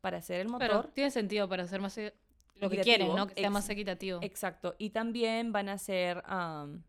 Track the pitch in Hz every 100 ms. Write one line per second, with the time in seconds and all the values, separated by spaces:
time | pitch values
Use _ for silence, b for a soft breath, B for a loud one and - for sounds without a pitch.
0 | 190 175 - 180 214 240 240 214 302 -
1 | 285 254 202 208 190 185 175 190 196 220
2 | 214 - _ _ _ - 196 202 202 220
3 | 185 185 196 196 202 202 202 208 202 180
4 | 190 180 190 - 185 175 180 - 208 220
5 | 233 233 226 226 233 208 196 196 - 185
6 | 180 175 - 190 170 156 143 165